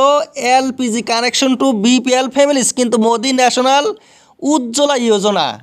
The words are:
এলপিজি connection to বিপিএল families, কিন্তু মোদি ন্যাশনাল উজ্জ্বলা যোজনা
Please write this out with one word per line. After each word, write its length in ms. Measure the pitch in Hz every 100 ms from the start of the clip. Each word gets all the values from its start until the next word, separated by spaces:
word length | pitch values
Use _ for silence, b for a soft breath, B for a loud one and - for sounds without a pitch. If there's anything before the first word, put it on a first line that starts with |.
| 269 294 -
এলপিজি 680 | 285 240 262 262 - 247 226
connection 600 | 247 233 240 - 262 262
to 100 | 269
বিপিএল 540 | 220 220 254 254 254 262
families, 480 | 285 285 277 226
কিন্তু 240 | - 240 233
মোদি 340 | 220 233 262
ন্যাশনাল 640 | 254 247 254 254 277 302 415 b b b _
উজ্জ্বলা 560 | 277 302 240 233 285 269
যোজনা 600 | 233 208 208 196 139 107